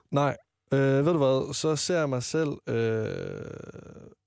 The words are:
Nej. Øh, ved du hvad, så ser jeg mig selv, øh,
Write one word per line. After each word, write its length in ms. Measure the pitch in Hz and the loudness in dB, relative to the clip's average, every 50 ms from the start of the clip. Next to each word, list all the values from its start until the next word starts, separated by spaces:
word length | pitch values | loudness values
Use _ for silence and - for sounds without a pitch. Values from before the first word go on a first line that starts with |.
| _ - | _ -2
Nej. 260 | - 143 143 139 - - _ _ _ _ _ - | 0 2 2 2 0 -2 _ _ _ _ _ 0
Øh, 60 | 139 139 139 135 135 139 143 | 2 4 4 4 4 4 4
ved 60 | 165 | 4
du 60 | 175 156 | 4 4
hvad, 340 | 139 131 135 135 139 139 139 | 4 4 4 2 0 -2 -4
så 220 | - - 156 156 | -2 0 0 0
ser 220 | 143 - - 180 165 | 0 0 0 0 0
jeg 100 | 156 143 | 0 0
mig 140 | 131 123 | -2 -2
selv, 260 | 123 - - 160 160 147 - - - | -4 -2 0 0 0 0 -2 -6 -6
øh, 840 | - 117 117 113 113 113 110 110 107 50 50 50 50 50 50 - - - - - - - - - - - - - - - _ _ | -2 -2 0 0 0 0 0 -2 -4 -4 -6 -6 -8 -8 -10 -10 -12 -12 -14 -14 -14 -16 -16 -16 -18 -18 -18 -20 -20 -20 _ _